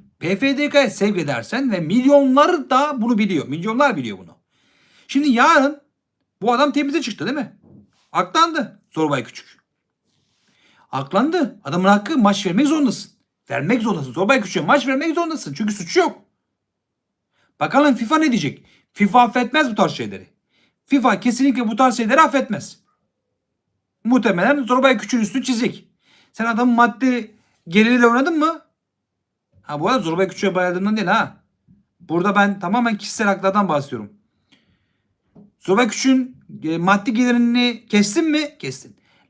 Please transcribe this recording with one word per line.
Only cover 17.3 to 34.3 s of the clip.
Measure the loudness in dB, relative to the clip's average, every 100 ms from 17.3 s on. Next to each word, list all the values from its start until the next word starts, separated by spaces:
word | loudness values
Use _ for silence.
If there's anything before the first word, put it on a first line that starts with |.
| _ _ _
Bakalım | 0 2 4
fifa | 2 0 0
ne | 2
diyecek? | 0 -4 -8 _ _ _
fifa | -2 2 4
affetmez | 2 0 -2 0 -2
bu |
tarz | 0 -2
şeyleri. | -2 -10 -12 -18 _ _ _ _ _ _
fifa | 0 2 0
kesinlikle | -2 0 0 0 -4
bu | 0
tarz | 0 2
şeyleri | 0 4
affetmez. | 4 2 -4 -8 -10 -20 _ _ _ _ _ _ _ _ _ _ _ _
Muhtemelen | 0 2 2 2 0 0
Zorbay | 0 2 2 0
Küçük'ün | -2 -4
üstünü | -2 -4
çizecek. | -4 -2 -4 -6 -16 _ _ _ _
Sen | -6 -2
adamın | 0 2
maddi | 4 2 2 -2 -2 -6 _ _ _ 0
geliriyle | 2 4 4 4
oynadın | 4 0 0
mı? | -2 -2 -12 _ _ _ _ _ _ _ _ _
Ha | -12 -4
bu | -2
arada | 0
Zorbay | 0 -2 -2
Küçük'e | -2 -2
bayıldığından | 0 -2 -2 -2 -2
değil | 0
ha. | 0 -2 -10 _ _ _ _ _ _
Burada | -4 -2 0
ben | 2 2 0
tamamen | -2 0 0 -4
kişisel | -8 -2 -2
haklardan | 0 0 0 0
bahsediyorum. | -2 -4 -10 -12 -18 _